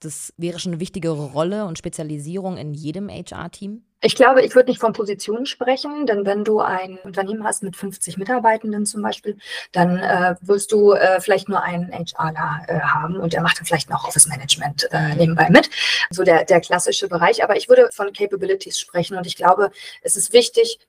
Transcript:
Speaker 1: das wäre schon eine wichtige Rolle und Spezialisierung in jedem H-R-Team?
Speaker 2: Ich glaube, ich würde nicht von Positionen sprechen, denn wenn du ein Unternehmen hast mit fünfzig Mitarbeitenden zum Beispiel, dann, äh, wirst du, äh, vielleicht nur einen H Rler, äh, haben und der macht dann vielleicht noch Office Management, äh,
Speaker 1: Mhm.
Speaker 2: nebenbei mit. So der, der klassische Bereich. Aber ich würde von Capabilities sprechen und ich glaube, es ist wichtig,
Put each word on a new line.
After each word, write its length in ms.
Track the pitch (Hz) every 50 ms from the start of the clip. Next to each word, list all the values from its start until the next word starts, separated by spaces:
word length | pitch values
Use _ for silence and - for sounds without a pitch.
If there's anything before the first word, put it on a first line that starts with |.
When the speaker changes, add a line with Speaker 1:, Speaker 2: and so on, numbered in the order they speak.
| -
Speaker 1:
das 280 | 156 - - - - _
wäre 240 | - 165 175 170 175
schon 120 | - 185 170
eine 80 | 156
wichtige 300 | 185 185 - 190 165 165
Rolle 560 | 156 147 147 135 131 147 160 180 202 214 214
und 100 | 185 165
Spezialisierung 800 | - - 175 - - 160 151 151 147 143 156 175 196 185 190 180
in 180 | - 131 151 147
jedem 360 | 143 156 151 156 190 202 196
H-R-Team? 720 | - - 175 - - - - 170 - - 202 196 208 233 _ _ _ -
Speaker 2:
Ich 160 | - 190 -
glaube, 260 | - 262 247 269 262 -
ich 120 | 214 -
würde 140 | 254 247 254
nicht 120 | 247 -
von 120 | 233 226 -
Positionen 540 | - 214 196 202 196 - - 214 233 269
sprechen, 580 | 277 - - 254 247 262 269 - 294 294 302 294
denn 200 | 240 214 202 202
wenn 180 | 196 202 208 208
du 160 | 220 214 214
ein 380 | - - 190 185 185 185 185 185 -
Unternehmen 380 | 196 175 196 196 190 220 220 214
hast 200 | 220 214 - -
mit 120 | 190 175
fünfzig 440 | - - 196 190 - - 180 165 185
Mitarbeitenden 680 | 196 208 254 247 220 226 220 220 226 220 208 208 208
zum 160 | 202 - 214
Beispiel, 380 | 208 220 202 - - 208 202 202 - - - - - - -
dann, 240 | 180 175 175 180 180
äh, 380 | - - - 180 180 180 175 - 180
wirst 300 | 185 202 196 202 - 220
du, 200 | 208 208 202 196
äh, 300 | - - 190 190 185 -
vielleicht 260 | - 196 190 196 -
nur 140 | 196 185 -
einen 280 | 175 175 175 175 180
H 140 | - - 170 - - -
Rler, 460 | 160 160 156 156 156 156 151 151 - -
äh, 120 | 170 156
haben 360 | 147 - 151 156 156 165 185
und 160 | 196 180 165 180
der 80 | 175
macht 180 | 165 165 - -
dann 80 | 165
vielleicht 220 | - 170 147 - -
noch 180 | - - -
Office 220 | - - - - 151
Management, 600 | 143 131 - - - 156 - 143 139 - - - -
äh, 160 | 156 156 151
Speaker 1:
Mhm. 80 | 151
Speaker 2:
nebenbei 320 | 175 170 165 165 165 160 156
mit. 200 | 180 294 - - - - - - - - - -
So 120 | - 180 180
der, 220 | 180 165 160 -
der 160 | - 185 170
klassische 480 | - - 180 175 - - 202 - 202 190
Bereich. 340 | 180 165 170 190 233 - -
Aber 120 | 226 202
ich 120 | - - -
würde 180 | 254 247 240 - -
von 200 | - 202 202 202
Capabilities 680 | - 202 196 202 185 190 190 196 196 - 180 - -
sprechen 380 | - _ - 175 170 - 202
und 100 | 185 175
ich 100 | 170 -
glaube, 340 | - 170 175 185 196 202 196 - - - - - - -
es 140 | - -
ist 180 | 202 - - -
wichtig, 440 | 247 233 - - 233 226 226 - _ _